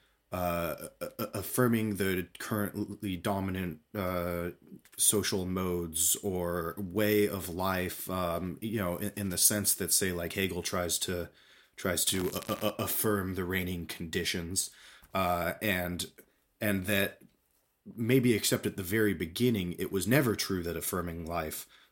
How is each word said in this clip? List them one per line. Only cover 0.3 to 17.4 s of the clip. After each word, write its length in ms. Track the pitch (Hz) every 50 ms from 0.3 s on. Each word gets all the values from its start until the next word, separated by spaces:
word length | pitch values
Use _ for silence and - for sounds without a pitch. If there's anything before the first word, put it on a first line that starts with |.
uh, 440 | - 92 90 87 85 85 85 82 - - 85 - - -
a-, 40 | 85 78 - -
a-, 120 | 113 - -
affirming 640 | 107 92 - - - 127 120 117 113 110 110 104
the 300 | 92 98 95 95 90 87 - - -
currently 800 | - - 110 107 104 98 - - 104 - 101 - - 101 92
dominant, 640 | 87 87 107 98 95 98 95 90 92 95 87 78 - _ _ -
uh, 540 | 104 95 90 90 90 87 87 87 85 85 87 - - - - - - - - - -
social 480 | - - - 104 92 - - - 90
modes 680 | 92 92 95 92 90 90 87 85 82 80 80 - - - - -
or 520 | 104 92 90 87 87 87 87 82 82 82 -
way 500 | 101 90 87 107 107 104 107 104 104 -
of 200 | - 95 82 92
life, 640 | 82 87 92 95 92 92 90 87 - - - -
um, 480 | 90 92 90 85 82 85 87 92 85 -
you 180 | - 113 104 113
know, 180 | 98 87 87
in, 160 | - 101 101 -
in 120 | - 101 98
the 80 | 87 87
sense 360 | - - 113 104 98 - -
that, 180 | - 92 85 -
say, 200 | - 101 92 87
like, 220 | 87 87 85 -
Hegel 280 | 101 95 92 87 90 87
tries 360 | - - 92 87 85 80 -
to, 300 | - - 92 85 85 - - - - - - - - _ _
tries 280 | - - 98 87 82 -
to 240 | - - 95 90 - -
a-, 180 | 90 - - 107
a-, 140 | - 110 107
a-, 140 | - - 107
affirm 500 | 95 - - - 113 104 101 90 92 95
the 100 | 92 92
reigning 420 | 87 92 92 90 90 92 85 82
conditions, 840 | - - - 87 82 80 92 85 - - 92 85 85 95 92 - - - - - - - - - - -
uh, 400 | 95 95 90 87 87 85 87 - - -
and, 440 | 104 95 90 87 87 90 85 82 - - - - _ _ _ _ _ _ -
and 260 | 113 107 101 95 90
that 320 | 95 104 98 98 - - - - - _ _